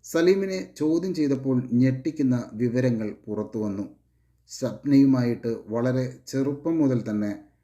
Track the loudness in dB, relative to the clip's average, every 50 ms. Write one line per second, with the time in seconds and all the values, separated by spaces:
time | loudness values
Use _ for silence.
0 | _ -4 0 2 4 4 4 4 0 -4 -4 -6 -8 -10 -6 -2 -2 0 0 0
1 | -2 -2 -2 -2 0 0 0 -2 0 0 0 0 0 0 2 4 4 4 2 0
2 | -4 -8 -2 0 2 2 2 0 -2 -6 -6 -2 -2 0 0 2 0 2 0 0
3 | -4 -6 -8 -10 _ -8 -6 -6 -6 -6 -4 -4 -4 -4 -4 -6 -8 -10 -12 _
4 | _ _ _ _ _ _ _ _ _ _ -12 -6 -6 -6 -6 -6 -2 2 6 6
5 | 6 6 6 4 4 2 0 -2 -2 -4 -4 -4 -6 -6 -2 0 0 2 0 0
6 | -2 -4 -8 -14 _ -6 -2 -2 0 0 -2 -4 -4 -2 0 2 2 2 2 0
7 | 0 -2 -2 -2 -2 -2 -4 -8 -12 _ _ _